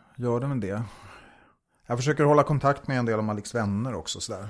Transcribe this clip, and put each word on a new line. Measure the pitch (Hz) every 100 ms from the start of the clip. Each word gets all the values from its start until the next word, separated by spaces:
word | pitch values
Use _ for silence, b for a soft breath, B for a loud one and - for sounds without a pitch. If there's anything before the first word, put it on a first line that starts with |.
| B -
gör | 120 120
den | 139 131
det. | 98 101 113 B B B B B B B _ _ -
Jag | 120
försöker | 127 151
hålla | 143 147
kontakt | 139 143 139 139 -
med | 131
en |
del | 117 110
av |
Maliks | 107 104 -
vänner | 120 104 101 127
också. | 98 - -
Sådär. | - 98 101